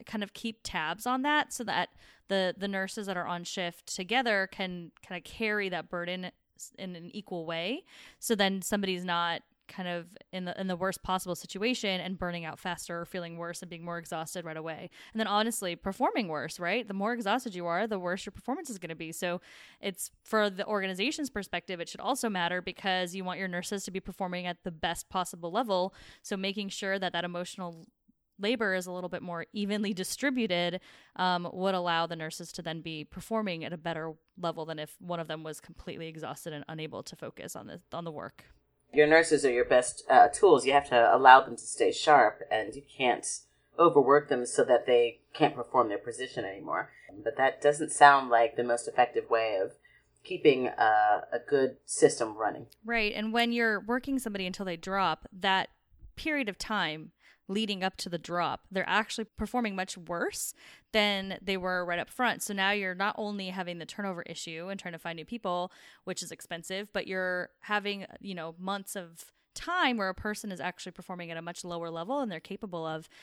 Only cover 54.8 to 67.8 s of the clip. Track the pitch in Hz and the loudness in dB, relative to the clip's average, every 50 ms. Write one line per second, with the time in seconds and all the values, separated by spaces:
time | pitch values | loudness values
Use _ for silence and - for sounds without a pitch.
54.8 | - 185 190 196 190 170 156 - - - - 185 190 196 190 190 - - _ _ | -6 -4 0 2 2 2 0 -2 -6 -14 -12 -2 0 2 2 2 2 -2 _ _
55.8 | _ _ _ _ - - - - - 330 302 285 262 208 185 - - - 220 202 | _ _ _ _ -20 -18 -16 -8 -4 -2 -2 -2 -2 -4 -6 -8 -6 -4 -2 -2
56.8 | 175 156 156 160 - 170 - _ _ - _ _ _ - 190 214 220 208 208 185 | 0 -2 -4 -6 -10 -14 -18 _ _ -20 _ _ _ -6 -4 -2 -2 -2 -2 -2
57.8 | 185 190 - - - 190 170 165 165 - 170 175 170 143 131 - - - 185 190 | -2 -4 -4 -4 -8 -6 -6 -8 -6 -4 -2 -2 0 0 -2 -4 -8 -6 -6 -4
58.8 | - - 180 208 220 - - - 220 - _ - 220 208 - 247 233 214 196 190 | -2 0 0 0 0 0 -4 -8 -8 -8 _ -8 -8 -4 -2 -2 -2 -2 -2 -4
59.8 | 185 185 - 185 165 147 175 170 220 403 - - - - - - - - - - | -6 -6 -8 -12 -10 -8 -4 -4 -4 -4 -4 -6 -8 -10 -10 -14 -20 -20 -20 -20
60.8 | _ _ - 220 208 208 202 190 190 196 185 - 185 190 196 185 180 185 185 180 | _ _ 0 2 2 2 0 -2 -4 -6 -8 -6 -4 -2 -2 -2 0 -2 -2 -2
61.8 | 180 175 175 175 - - - - 254 233 185 - - - 208 196 190 196 208 208 | -2 -2 -2 -2 -4 -6 -4 0 0 0 0 -2 -4 -4 -2 0 2 2 2 0
62.8 | 196 185 180 180 196 208 - - 214 208 208 202 190 185 180 196 180 175 175 170 | -2 -4 -2 -2 -2 -2 -2 -2 -4 -6 -4 -6 -6 -6 -6 -6 -6 -6 -6 -8
63.8 | 156 - - - 202 196 180 170 - - 165 - - 170 160 160 170 190 196 190 | -10 -12 -10 -8 -6 -6 -6 -6 -8 -10 -10 -10 -10 -10 -10 -10 -8 -8 -10 -10
64.8 | - 180 170 160 - 170 165 165 156 - 240 233 - 185 175 180 180 185 - - | -10 -10 -12 -10 -10 -10 -10 -10 -10 -10 -10 -6 -4 -2 -2 -2 -2 -4 -8 -16
65.8 | - - - _ _ 185 180 - 180 156 160 - - - 170 170 165 - 190 196 | -20 -20 -20 _ _ -8 -8 -8 -8 -10 -12 -16 -12 -12 -12 -12 -10 -8 -8 -8
66.8 | 214 202 - 196 - - 185 185 185 185 180 180 175 - _ _ - - 208 208 | -8 -6 -6 -6 -6 -4 -4 -4 -2 -2 -4 -4 -6 -8 _ _ -6 -4 -2 -2